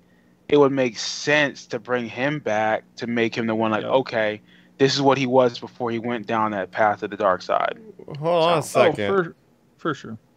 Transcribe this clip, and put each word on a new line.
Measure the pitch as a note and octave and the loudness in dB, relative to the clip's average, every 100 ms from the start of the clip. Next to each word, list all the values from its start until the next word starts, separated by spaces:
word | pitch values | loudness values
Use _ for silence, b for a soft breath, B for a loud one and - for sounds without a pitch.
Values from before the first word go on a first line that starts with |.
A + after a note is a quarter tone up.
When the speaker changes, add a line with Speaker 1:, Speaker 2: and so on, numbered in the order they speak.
| b b b b - | b b b b 2
Speaker 1:
it | D3 | 4
would | C#3 | 6
make | C#3 B2+ G#2+ | 4 0 -2
sense | - - - D3 C#3+ - - | -8 -6 0 2 2 -2 -10
to | B2 | -10
bring | G#2+ B2 A#2 | -4 -4 -4
him | - C#3 D3+ | -4 -4 -4
back | A#2+ G#2+ A2 A2 - | -4 -2 0 -2 -6
to | - A#2 | -10 -4
make | A#2+ A#2 B2+ | -2 -2 -2
him | A2+ | -2
the | A2 | 0
one, | A2 | 0
like, | G#2+ | -2
Speaker 2:
Yep. | G#2 | 0
Speaker 1:
okay, | C3 C3 A#2+ G#2+ G#2+ b b b - | 0 0 -2 -2 -4 b b b 0
this | C3+ | 2
is | C3+ | 4
what | C#3 C3+ | 4 4
he | C3 | 4
was | C3 B2 A#2+ | 4 4 0
before | A#2 - A#2+ | -10 -8 -6
he | A#2 | -4
went | A#2 A#2+ G#2 | -4 -6 -4
down | A#2 G#2+ | -2 0
that | G#2 F#2 | -2 -4
path | - A2 G2+ | 0 0 0
of | G#2 | -4
the | G2 | 0
dark | G2+ F2+ | 0 0
side. | - G2 - - - - - C3+ | 0 0 0 -4 -14 -20 -16 -6
Speaker 3:
Hold | D#3 F3 | 0 2
on | D#3+ E3 | 2 2
a | |
Speaker 1:
So | - - D#3+ | 0 2 2
Speaker 3:
second. | C#3+ G2+ | 2 0
Speaker 2:
Oh, | G3 | 0
for, | E3 - _ _ _ _ | -2 -8 _ _ _ _
for | E3+ | -6
sure. | C#3+ - A2 _ | -6 -8 -16 _